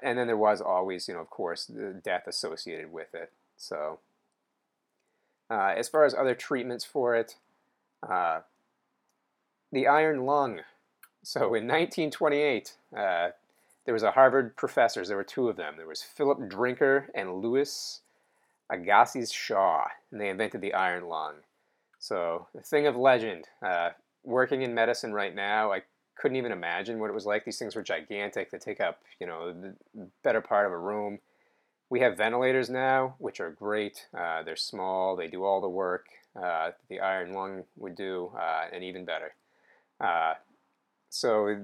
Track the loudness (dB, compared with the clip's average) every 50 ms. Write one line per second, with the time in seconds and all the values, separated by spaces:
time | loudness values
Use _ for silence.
0 | -2 -2 0 0 0 0 2 4 4 4 4 2 2 0 0 0 0 0 -4 -6
1 | -6 -8 -8 -8 -10 -12 -8 -6 -6 -6 -4 -6 -8 -10 -10 -10 -8 -8 -8 -8
2 | -4 -4 -4 -4 -4 -6 -6 -6 -6 -6 -8 -8 -10 -10 -10 -10 -10 -12 -12 -12
3 | -12 -12 -12 -12 -14 -14 _ _ _ _ _ -18 -12 -10 -8 -6 -6 -6 -6 -10
4 | _ _ _ _ _ _ _ _ _ _ _ _ _ _ _ _ _ _ _ _
5 | _ _ _ _ _ _ _ _ _ -4 0 2 2 2 2 0 -2 0 4 6
6 | 6 6 6 4 2 2 0 0 -2 -4 -4 -4 -2 -4 -6 -8 -8 -6 -4 0
7 | 0 2 2 2 0 -2 -6 -16 _ _ _ _ _ _ _ _ _ _ _ _
8 | -8 -4 -2 0 0 0 0 -2 -6 _ _ _ _ _ _ _ _ _ _ _
9 | _ _ _ _ _ _ _ _ _ _ _ _ _ _ -4 2 4 6 6 6
10 | 6 4 2 0 0 2 2 2 2 0 -2 -6 -12 -16 -20 _ _ _ _ _
11 | -20 -20 _ _ -14 -8 -2 0 0 2 2 0 0 0 0 0 0 0 0 -2
12 | -2 -2 -2 0 2 2 4 4 4 2 2 0 -4 -8 -14 _ _ _ -6 -2
13 | 0 0 2 2 0 0 -2 -6 _ _ _ _ _ _ _ _ _ -2 0 2
14 | 2 6 8 10 10 10 8 6 2 0 -2 -4 -4 0 4 4 4 4 4 0
15 | -4 -4 -4 -4 -4 -4 -4 -2 0 0 -2 -2 -6 -10 -10 -12 -14 -14 -12 -12
16 | -14 -14 -6 0 2 2 2 2 -2 -6 -2 0 0 0 2 4 4 4 6 4
17 | 2 -2 -4 -6 -4 -4 -4 -4 -2 2 2 2 2 0 -2 -8 -10 -10 -12 -14
18 | _ _ _ _ _ _ _ _ _ _ _ _ _ -8 -6 -4 2 6 8 8
19 | 8 6 4 -2 -6 -6 -6 -6 -4 -2 2 4 4 4 4 4 2 -2 -4 -8
20 | _ _ -8 -6 -4 -4 -2 -2 -2 -4 -4 -4 -4 -2 0 0 0 0 0 -2
21 | -4 -6 -6 -6 -6 -6 -10 -12 -18 _ _ _ _ _ _ _ _ _ _ _
22 | -10 -6 -4 -2 0 0 -2 -4 -6 -10 -16 -18 -6 0 2 2 4 2 2 4
23 | 6 6 6 6 4 0 -6 -8 -12 -16 _ _ -4 -2 0 0 0 -2 -4 -6
24 | _ _ _ _ _ -2 2 2 2 2 2 0 -2 -2 0 2 2 2 2 0
25 | -2 -4 -4 -2 -4 -4 -4 -4 -2 0 0 2 2 2 0 -2 -4 _ _ _
26 | _ _ _ -4 -2 0 0 0 -2 -2 -4 -4 -4 -4 -4 -4 -4 -4 -4 -4
27 | -4 -4 -4 -4 -2 0 -2 -2 -2 -4 -8 -8 -8 -8 -8 -8 -6 -4 -6 -6
28 | -6 -6 -6 -6 -6 -4 -4 -6 -6 -6 -10 -12 -10 -10 -6 -2 -2 -4 -4 -6
29 | _ _ -16 -12 -10 -10 -8 -8 -8 -10 -10 -10 -14 -16 -16 -18 _ _ -18 -18
30 | -18 -18 -16 _ 0 0 2 2 0 2 2 4 4 2 0 -2 -4 -4 -4 -4
31 | -4 -6 -8 -10 -14 _ _ _ _ _ _ _ _ _ _ _ _ _ 2 4
32 | 4 4 4 4 2 2 2 2 2 4 4 2 2 0 -2 0 2 4 4 4
33 | 2 0 -4 -6 -8 -8 -6 -6 -6 -8 -6 -6 -4 -2 0 0 0 -2 -6 -10
34 | -16 -14 -8 -6 -4 -2 -2 -4 -4 -6 -6 -6 -8 -8 -6 -4 -2 -2 0 2
35 | 2 2 0 0 -4 -6 -6 -2 0 2 2 2 0 0 -2 -2 -2 -2 -2 -4
36 | -6 _ -20 -20 _ _ -12 -8 -4 -2 -2 -2 -2 -4 -6 -8 _ -12 -6 -4
37 | -2 0 0 -2 -4 -4 -6 -6 -6 -6 -8 -10 -12 -14 _ -14 -12 -12 -10 -8
38 | -6 -6 -4 -4 -6 -6 -6 -6 -4 -2 -2 -2 -4 -4 -8 -8 -10 -10 -10 -10
39 | -8 -6 -6 -6 -6 -10 -12 _ _ _ _ _ _ _ _ _ _ _ _ -4
40 | -2 0 2 2 2 0 -2 -4 -8 _ _ _ _ _ _ _ _ _ _ _
41 | _ _ -6 -2 2 2 4 4 2 2 0 -2